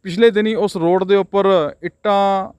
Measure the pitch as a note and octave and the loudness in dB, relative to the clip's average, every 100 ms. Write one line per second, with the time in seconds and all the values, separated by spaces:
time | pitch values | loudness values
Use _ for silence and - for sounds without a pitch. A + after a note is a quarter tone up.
0 | F#3+ F3+ A#3 G#3 G#3+ A3 G3 F#3 E3 F#3 | -8 2 2 2 -2 -2 -4 -2 0 0
1 | F#3 G3 F#3+ G3 G3 F#3 D3 - E3+ _ | 2 0 0 0 2 2 0 -8 -14 _
2 | G#3+ G3+ G3 G3 F#3+ | -2 0 0 -2 -6